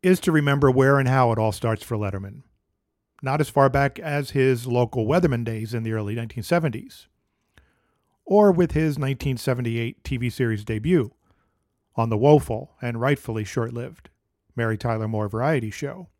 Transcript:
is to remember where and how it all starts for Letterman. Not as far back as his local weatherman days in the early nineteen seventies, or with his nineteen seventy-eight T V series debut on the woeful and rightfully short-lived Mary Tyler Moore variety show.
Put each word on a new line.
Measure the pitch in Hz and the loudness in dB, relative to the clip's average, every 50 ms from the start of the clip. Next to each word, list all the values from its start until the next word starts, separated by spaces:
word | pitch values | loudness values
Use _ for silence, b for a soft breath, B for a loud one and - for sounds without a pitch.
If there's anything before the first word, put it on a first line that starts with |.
| - | 4
is | 180 185 180 | 2 2 2
to | - 180 | 2 2
remember | 160 156 147 143 139 139 143 135 | 2 2 2 2 2 4 4 4
where | 127 131 135 135 139 139 | 6 6 4 6 4 4
and | 135 | 4
how | 127 131 135 127 117 | 2 4 4 4 2
it | 113 107 | 2 2
all | 110 110 101 | 0 0 -2
starts | - - 113 110 101 - | -2 -2 -2 -2 -4 -4
for | - 117 | -8 -6
Letterman. | 104 104 98 95 95 98 98 - 139 - _ _ _ _ _ _ _ _ _ _ _ _ _ _ _ | -4 -4 -6 -6 -8 -10 -12 -16 -18 -20 _ _ _ _ _ _ _ _ _ _ _ _ _ _ _
Not | - 135 135 156 | -6 -4 -2 -2
as | 147 - | -2 0
far | - 143 135 135 | 4 4 4 6
back | 131 139 139 139 - | 4 2 0 0 -2
as | - - 156 147 147 139 - | -6 -8 -4 -4 -4 -6 -2
his | - 139 131 135 131 117 120 | 0 2 2 2 2 0 -2
local | 127 120 123 123 113 - 123 110 | -2 2 2 0 0 0 -2 0
weatherman | 107 147 180 175 156 127 117 117 | 2 2 2 2 2 0 -2 -4
days | 113 113 110 113 107 120 | -6 -6 -6 -8 -6 -6
in | 117 113 | -6 -4
the | 113 110 | -4 -4
early | 110 107 101 107 | -4 -4 -4 -6
nineteen | 117 117 110 - 120 101 | -6 -8 -8 -10 -12 -4
seventies, | - 170 170 160 147 110 - - 269 - - - _ _ _ _ _ _ _ _ _ _ - _ _ _ _ _ _ _ _ _ _ _ _ _ | -2 0 0 0 -2 -4 -6 -12 -14 -20 -20 -20 _ _ _ _ _ _ _ _ _ _ -20 _ _ _ _ _ _ _ _ _ _ _ _ _
or | - 196 208 208 202 | 2 4 6 6 6
with | 180 165 175 160 - | 6 4 2 2 2
his | 151 160 156 143 143 | 0 0 0 0 -2
nineteen | 139 135 139 - - 139 131 | -2 -4 -4 -2 -4 -4 -4
seventy-eight | 117 - 135 127 123 123 117 113 117 117 120 - _ _ | -2 -2 -2 -2 -2 -2 -4 -4 -4 -4 -6 -8 _ _
T | - 135 | -6 -6
V | 120 123 120 | -4 -4 -6
series | - - 127 117 110 104 107 | -2 -2 -2 -2 -2 -4 -4
debut | - 110 107 113 156 185 160 117 101 _ _ _ _ _ _ _ _ _ _ _ _ _ _ _ _ _ | -6 -6 -4 0 2 2 2 2 -2 _ _ _ _ _ _ _ _ _ _ _ _ _ _ _ _ _
on | - 113 113 | -2 0 0
the | 113 | 0
woeful | 104 120 147 151 147 - - 117 110 - - _ _ | 4 6 6 6 6 4 0 -6 -8 -8 -14 _ _
and | - 120 117 113 | -8 -8 -6 -2
rightfully | 120 135 147 - - - 110 110 107 | -2 -2 -2 -2 -4 -8 -8 -8 -8
short-lived | - - 127 113 120 120 117 123 - - - _ - _ _ _ _ _ _ _ _ _ | -6 -4 -4 -4 -4 -8 -10 -12 -12 -16 -20 _ -20 _ _ _ _ _ _ _ _ _
Mary | 120 117 113 110 | -2 -2 -2 -2
Tyler | 104 - 117 113 110 110 | -2 -2 -4 -2 -2 -2
Moore | 107 113 107 107 101 | -4 -2 -4 -4 -4
variety | 101 110 123 151 160 135 113 107 | -4 -2 0 0 0 0 -2 -6
show. | - - 143 139 165 190 180 - _ | -8 -8 -10 -10 -10 -12 -18 -20 _